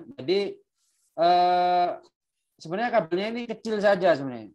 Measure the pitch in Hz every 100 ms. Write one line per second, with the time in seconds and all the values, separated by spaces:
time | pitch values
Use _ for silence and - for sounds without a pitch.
0 | 139 - 131 196 196 196 _ _ _ _
1 | _ - 170 180 180 180 359 180 349 -
2 | - _ _ _ _ _ 156 190 240 226
3 | 160 175 208 233 233 220 226 214 202 196
4 | 180 147 139 117 104